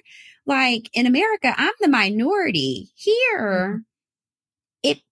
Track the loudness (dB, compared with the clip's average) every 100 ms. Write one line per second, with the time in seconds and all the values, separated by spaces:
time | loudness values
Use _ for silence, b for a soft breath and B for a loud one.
0 | -14 B B B -4 0 0 -2 -4 0
1 | 2 2 2 0 -2 0 -2 0 2 2
2 | 0 0 0 0 0 -2 -4 -6 -10 _
3 | 0 2 2 0 -2 -2 -2 -6 -10 _
4 | _ _ _ _ _ _ _ _ -2 -2
5 | _